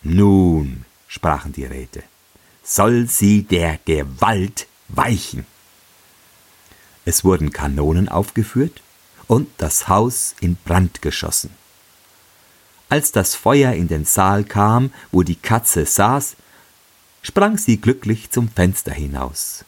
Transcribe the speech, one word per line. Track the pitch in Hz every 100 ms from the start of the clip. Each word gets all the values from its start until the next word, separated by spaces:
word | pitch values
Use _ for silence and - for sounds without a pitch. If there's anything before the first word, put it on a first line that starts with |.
„Nun“, | 71 87 101 98 90 80 71 62 - _ _
sprachen | - 85 71 78
die | 69 65
Räte, | 65 62 - - _ _ _ _ _
„soll | - - 107 120 120
sie | - 101 104
der | 104 87 85 78 -
Gewalt | 78 69 65 107 104 95 - - _ -
weichen.“ | - 120 107 - - - _ _ _ _ _ _ _ _ _ _ _ _ _ _ _ -
Es | 82
wurden | 92 90 76
Kanonen | - 71 69 73 85 98
aufgeführt | 90 101 - 110 123 156 - _ _ _ _ -
und | 156 143 -
das | 78 - -
Haus | 95 117 123 - -
in | 90 87
Brand | - 90 90 -
geschossen. | 76 - 78 - - - _ _ _ _ _ _ _ _ _ _ _ _ _
Als | 147 147
das | 107 92
Feuer | - 110 143 135
in | 90 85
den | 78
Saal | 76 - 95 101
kam, | 101 104 104 117 131 - -
wo | 180
die | 170 85
Katze | - - - - 147
saß, | - 104 139 - - _ _ _ _ _ _ _ _
sprang | - - 202 208
sie | - 107
glücklich | 113 131 104 110 -
zum | - 117
Fenster | - 90 95 -
hinaus. | 71 73 69 65 71 - -